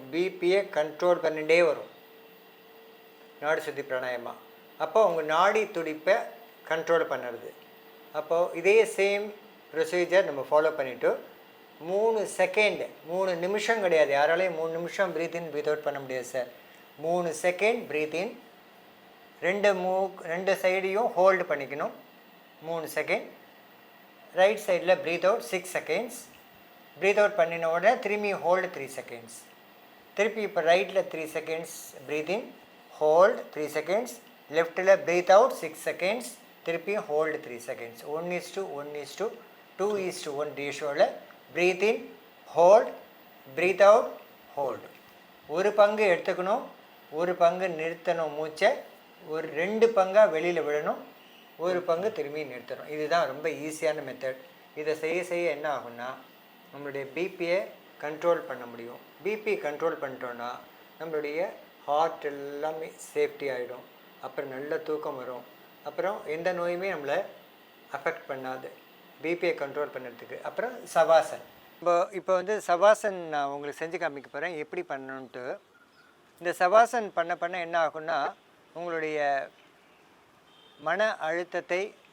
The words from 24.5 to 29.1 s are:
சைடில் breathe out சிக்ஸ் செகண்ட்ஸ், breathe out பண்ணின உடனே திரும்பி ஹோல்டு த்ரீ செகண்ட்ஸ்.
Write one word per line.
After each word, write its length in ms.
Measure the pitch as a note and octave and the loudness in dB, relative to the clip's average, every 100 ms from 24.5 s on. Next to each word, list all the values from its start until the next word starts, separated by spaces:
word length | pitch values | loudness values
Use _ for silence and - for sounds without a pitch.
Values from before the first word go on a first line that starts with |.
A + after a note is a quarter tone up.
| G#3+ - | 4 0
சைடில் 380 | F3 E3 F#3 | 0 4 2
breathe 200 | D#3 F3 | 2 2
out 140 | F3+ A#3 | 2 2
சிக்ஸ் 380 | - F#3 - D#3 | -2 -6 -4 -6
செகண்ட்ஸ், 420 | - E3+ A#3+ - - - - - - - - C#3+ | -2 -2 -2 -10 -18 -20 -20 -20 -20 -20 -20 0
breathe 180 | F#3 G3+ | 2 6
out 160 | G3+ | 4
பண்ணின 360 | G3+ E3 E3+ E3 | 6 2 2 0
உடனே 280 | E3+ F#3+ B3+ | 4 4 4
திரும்பி 360 | G#3 G#3 G#3 | 0 -2 -2
ஹோல்டு 340 | F#3 D#3+ F#3 F3+ D3 | -2 2 2 2 -6
த்ரீ 140 | C3+ - | -10 -10
செகண்ட்ஸ். 420 | - | -12